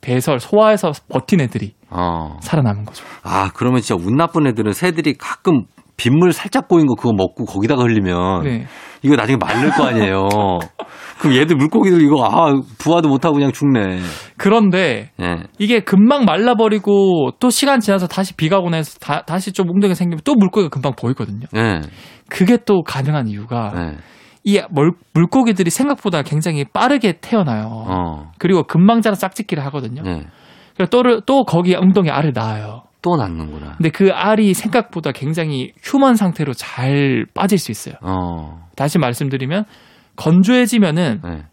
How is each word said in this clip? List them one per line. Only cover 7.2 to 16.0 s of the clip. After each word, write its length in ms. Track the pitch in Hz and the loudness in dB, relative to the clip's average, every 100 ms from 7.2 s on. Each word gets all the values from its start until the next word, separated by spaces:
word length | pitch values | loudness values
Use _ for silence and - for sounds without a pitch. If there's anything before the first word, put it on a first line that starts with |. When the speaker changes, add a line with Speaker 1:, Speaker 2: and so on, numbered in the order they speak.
| 95 - 113 | 0 -4 -8
Speaker 2:
거기다가 360 | 98 110 139 | -4 -2 2
흘리면 600 | 120 110 95 87 90 92 | 2 2 0 0 0 -2
Speaker 1:
네. 240 | 73 - 65 - - - | -2 -4 -8 -16 -20 -6
Speaker 2:
이거 140 | 135 143 | 0 2
나중에 220 | 110 131 | 2 0
마를 340 | - 117 147 | 0 0 0
거 140 | - 135 | 0 0
아니에요. 420 | 117 101 95 98 | 2 0 0 0
Speaker 1:
<laughs> 880 | 104 101 87 82 _ - - - - | 0 0 -2 -6 _ -18 -16 -20 -4
Speaker 2:
그럼 160 | 151 127 | 2 2
얘들 200 | 156 156 | 4 2
물고기들 440 | 151 226 202 175 | 2 2 4 6
이거, 200 | 147 147 | 6 4
아, 300 | 107 107 165 139 131 110 | 2 2 4 2 -2 -6
부화도 320 | 151 170 156 | 0 2 2
못하고 240 | 135 175 143 | 2 0 0
그냥 160 | 139 | 0
죽네. 480 | 127 143 127 98 90 90 80 - _ | 0 0 2 0 -4 -8 -12 -18 _
Speaker 1:
그런데 720 | 196 226 208 180 175 110 104 - | 2 4 4 2 0 -2 -8 -8
Speaker 2:
예. 180 | 87 85 82 _ | -4 -4 -8 _
Speaker 1:
이게 220 | 208 233 | 0 0
금방 460 | - 185 | 2 4